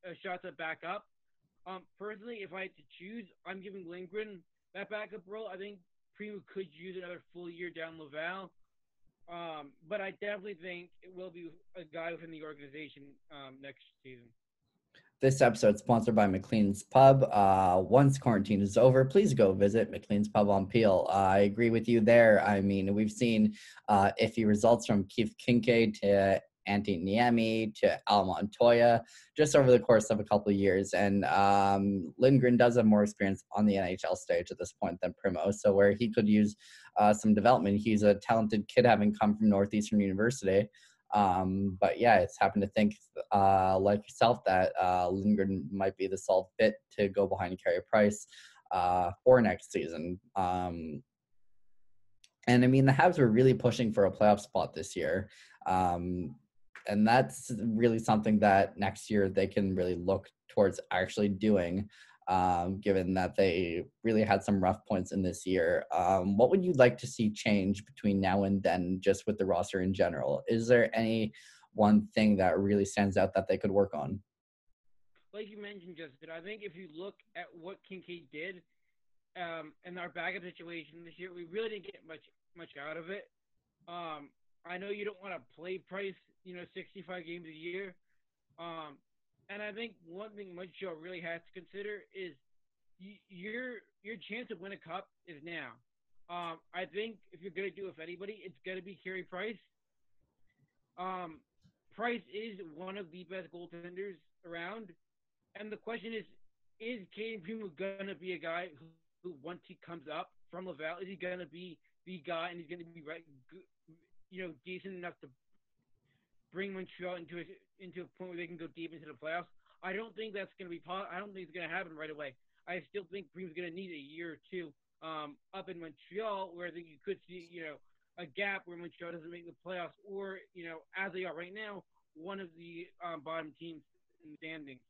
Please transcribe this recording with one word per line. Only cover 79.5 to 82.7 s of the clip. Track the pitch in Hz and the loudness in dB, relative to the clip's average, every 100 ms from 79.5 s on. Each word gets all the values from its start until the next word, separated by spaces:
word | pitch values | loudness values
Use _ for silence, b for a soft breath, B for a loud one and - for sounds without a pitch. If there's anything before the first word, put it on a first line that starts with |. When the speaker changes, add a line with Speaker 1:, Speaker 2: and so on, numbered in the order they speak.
| 165 156 _ 180 | -10 -14 _ -18
Speaker 1:
and | 180 | -14
our | 175 | -12
backup | 170 170 185 | -10 -10 -10
situation | 180 170 170 170 151 160 | -14 -20 -16 -16 -16 -20
this | 170 160 | -20 -20
year, | 185 | -18
we | 180 | -16
really | 170 185 226 | -14 -10 -10
didn't | 214 180 | -10 -16
get | - 160 | -20 _
much, | 160 _ _ _ | -20 _ _ _
much | 170 165 | -20 -20